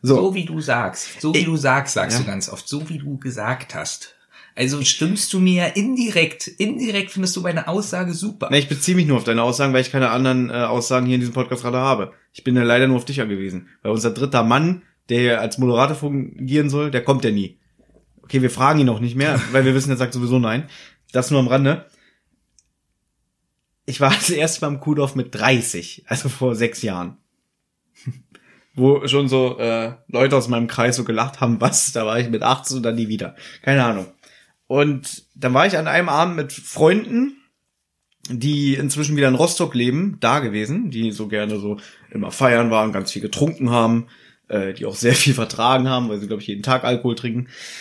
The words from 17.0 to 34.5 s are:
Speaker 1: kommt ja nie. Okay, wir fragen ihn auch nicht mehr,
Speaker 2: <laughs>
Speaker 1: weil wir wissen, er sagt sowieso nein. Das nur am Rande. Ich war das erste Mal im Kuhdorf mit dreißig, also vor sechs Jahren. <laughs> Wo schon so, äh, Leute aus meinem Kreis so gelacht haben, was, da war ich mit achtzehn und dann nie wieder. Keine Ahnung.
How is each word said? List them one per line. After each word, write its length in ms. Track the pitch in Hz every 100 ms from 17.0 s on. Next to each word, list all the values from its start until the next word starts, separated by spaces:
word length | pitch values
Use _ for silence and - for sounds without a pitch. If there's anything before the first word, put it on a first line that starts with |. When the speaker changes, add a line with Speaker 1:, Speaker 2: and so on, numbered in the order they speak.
Speaker 1:
kommt 200 | 123 131 120
ja 60 |
nie. 260 | 104 95 - _ _ _ _ _ _
Okay, 220 | - 135
wir 80 | 127
fragen 280 | 127 135 156
ihn 100 | 131
auch 100 | 110
nicht 160 | 120 123
mehr, 260 | 147 131 -
Speaker 2:
<laughs> 60 |
Speaker 1:
weil 120 | 131 131
wir 80 |
wissen, 160 | 131 135
er 80 | 123
sagt 160 | 123
sowieso 240 | 123 120 127
nein. 320 | 113 117 160 - - _ _
Das 180 | 127 -
nur 80 | 139
am 80 | 123
Rande. 400 | 135 139 160 - _ _ _ _ _ _ _ _ _ _ _ _ _ _ _ _ _ _ _ -
Ich 120 | 131
war 100 | -
das 180 | 202 -
erste 320 | 160 160 -
Mal 140 | 151 139
im 40 |
Kuhdorf 360 | 156 147 139 131
mit 180 | 123
dreißig, 720 | 107 117 127 - 87 - - -
also 220 | 131 135
vor 240 | - 127 110
sechs 280 | 117 -
Jahren. 340 | 107 90 87 - _ _ _ _ _ _ _ _ -
<laughs> 80 | - _ - _ _ _ -
Wo 320 | 131 143 139
schon 200 | 139 135
so, 300 | 131 127 123
äh, 360 | 117 113 113 127 -
Leute 300 | 123 135 135
aus 100 | 120
meinem 200 | 117 117
Kreis 280 | - 120 123
so 80 |
gelacht 380 | 113 110 127 -
haben, 180 | 123 110
was, 320 | 120 - -
da 140 | 117 110
war 140 | 113
ich 100 | 120
mit 140 | 110
achtzehn 340 | 110 131 - 131
und 60 |
dann 120 | 117 117
nie 120 | 110
wieder. 280 | 104 87 - - -
Keine 200 | - 139
Ahnung. 220 | 120 101 92 _ _ _ _